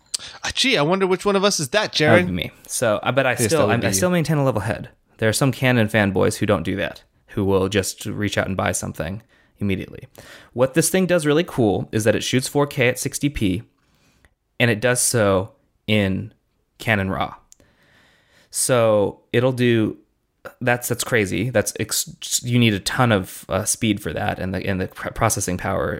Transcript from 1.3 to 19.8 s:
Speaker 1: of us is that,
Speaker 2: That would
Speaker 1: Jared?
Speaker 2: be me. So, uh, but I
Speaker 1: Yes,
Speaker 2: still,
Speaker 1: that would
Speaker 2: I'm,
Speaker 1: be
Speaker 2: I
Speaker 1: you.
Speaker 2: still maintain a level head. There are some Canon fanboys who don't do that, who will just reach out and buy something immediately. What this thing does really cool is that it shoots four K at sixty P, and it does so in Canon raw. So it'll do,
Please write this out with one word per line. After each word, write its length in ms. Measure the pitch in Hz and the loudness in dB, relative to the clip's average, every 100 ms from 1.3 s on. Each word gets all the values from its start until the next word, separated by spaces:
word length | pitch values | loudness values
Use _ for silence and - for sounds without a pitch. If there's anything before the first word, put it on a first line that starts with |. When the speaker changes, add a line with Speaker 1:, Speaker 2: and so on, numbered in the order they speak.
| 196 | 2
Speaker 1:
of 80 | |
us 160 | 202 180 | 2 2
is 100 | 143 | 0
that, 100 | 208 | 0
Speaker 2:
That 120 | 202 | 0
would 40 | - | 2
Speaker 1:
Jared? 280 | 151 175 180 | 4 4 4
Speaker 2:
be 40 | |
me. 200 | 90 - - - | -2 -6 -10 -10
So, 300 | - 117 104 | -2 0 2
uh, 80 | - | 0
but 140 | 127 131 | 0 2
I 60 | |
Speaker 1:
Yes, 140 | 120 110 | 2 2
Speaker 2:
still, 140 | 151 | 2
Speaker 1:
that 40 | 110 | 2
would 60 | |
Speaker 2:
I'm, 60 | 120 | 2
Speaker 1:
be 60 | 117 | 0
Speaker 2:
I 20 | |
Speaker 1:
you. 60 | 98 | 0
Speaker 2:
still 160 | 180 | 2
maintain 260 | 180 156 151 | 2 2 2
a 80 | 135 | 2
level 160 | 113 | 0
head. 280 | 107 - - _ _ - | -2 -6 -10 _ _ -2
There 100 | 110 | 0
are 60 | |
some 180 | - 139 | 2 0
Canon 360 | - 131 123 107 | 2 2 2 2
fanboys 480 | 113 98 98 98 - | 2 2 2 0 0
who 80 | 107 | 0
don't 180 | 95 | 0
do 120 | 92 95 | -2 -4
that, 260 | 85 - _ _ _ | -6 -8 _ _ _
who 140 | 110 | -2
will 240 | 98 95 95 | 0 2 2
just 380 | 101 92 - 110 | 0 -2 -6 -8
reach 320 | 101 101 - | -4 -2 -2
out 100 | 95 | -2
and 80 | 92 | -2
buy 160 | 101 | -2
something 500 | 90 95 - 78 107 - _ _ - | -4 -6 -6 -8 -8 -14 _ _ -8
immediately. 480 | 101 95 - - - - - - - | -4 -4 -6 -16 -20 -20 -20 -20 -10
What 220 | 117 131 165 | -2 0 2
this 140 | 160 | 2
thing 180 | 185 175 | 2 2
does 180 | 175 147 | 2 2
really 180 | 147 | 0
cool 460 | 175 - 107 - - | 0 0 2 0 -2
is 120 | 110 107 | 0 0
that 100 | 101 | 0
it 80 | |
shoots 240 | - 127 - | 0 -2 0
four 200 | 143 143 | -2 -2
K 200 | - 120 | 0 0
at 120 | 123 | 0
sixty 280 | 131 - 143 | -6 -4 -4
P, 360 | - 98 92 - _ _ _ _ _ _ _ _ - | 0 -2 -2 -8 _ _ _ _ _ _ _ _ -2
and 120 | 120 | 0
it 80 | 104 | 2
does 220 | 123 123 | 0 0
so 500 | - 120 101 95 101 _ _ _ - | 0 2 2 2 -2 _ _ _ 0
in 460 | 107 95 95 110 - _ _ _ - | 2 2 -2 -8 -16 _ _ _ -8
Canon 320 | 120 101 95 | -2 -2 -2
raw. 240 | 71 - - _ - _ _ _ _ _ _ _ _ _ | -4 -6 -10 _ -20 _ _ _ _ _ _ _ _ _
So 680 | - - 123 113 104 95 - _ | -4 0 4 4 4 2 -4 _
it'll 180 | 120 131 | 0 2
do, 460 | 123 123 117 | 2 2 4